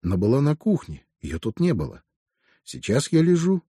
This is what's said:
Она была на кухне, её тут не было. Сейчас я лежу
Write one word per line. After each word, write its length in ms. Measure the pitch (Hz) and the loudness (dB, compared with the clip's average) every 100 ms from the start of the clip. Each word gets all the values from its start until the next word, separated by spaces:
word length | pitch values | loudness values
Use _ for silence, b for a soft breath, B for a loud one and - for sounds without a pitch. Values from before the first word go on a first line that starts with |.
Она 140 | 90 92 | -2 0
была 240 | 101 131 | 2 2
на 160 | 143 151 | 2 0
кухне, 480 | 220 180 - 76 _ _ | 0 -2 -2 -16 _ _
её 180 | - 80 | -10 -6
тут 220 | 117 - | -8 -2
не 140 | 175 | 0
было. 280 | 120 73 - _ _ _ _ _ _ | 0 -4 -10 _ _ _ _ _ _
Сейчас 480 | - - - 113 - | -18 -12 0 0 2
я 80 | 160 | 4
лежу 420 | 165 175 175 190 | 4 4 2 0